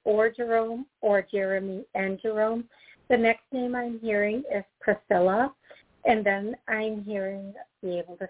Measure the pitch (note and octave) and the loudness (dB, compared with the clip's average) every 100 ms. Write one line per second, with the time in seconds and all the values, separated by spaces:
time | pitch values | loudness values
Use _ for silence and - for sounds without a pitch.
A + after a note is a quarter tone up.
0 | G#3+ G#3+ A3+ A3+ A#3 A3+ A3+ A#3 - _ | 2 4 2 0 0 0 0 -4 -10 _
1 | G#3+ G3+ F#3+ G3 F#3+ F#3+ F#3+ F#3+ - F#3+ | 2 2 2 -2 0 -2 -4 -8 -6 -4
2 | F#3+ F#3+ A3 G#3+ A3 A#3 A#3 _ - - | -4 -2 -4 0 0 0 -6 _ -20 -16
3 | - A#3+ A3+ A3+ _ B3+ B3 B3 A#3+ A3+ | 2 4 4 2 _ -4 -4 -4 -6 -6
4 | A3+ G#3 G#3 A#3 - G3+ - _ - G#3 | -2 0 0 -2 -4 -6 -6 _ -2 -2
5 | - F3+ F#3 G#3+ C#4 - _ - _ _ | 2 4 4 4 0 -4 _ -20 _ _
6 | - A3 G3+ G3 G#3 B3+ - A3 A3 G#3+ | 2 4 2 0 -4 -8 -4 -2 -2 -6
7 | G3+ G3+ F#3+ G3 G3 G#3 - _ F#3 F3 | -6 -6 -6 -8 -12 -16 -20 _ -6 -6
8 | E3+ F3 | -6 -10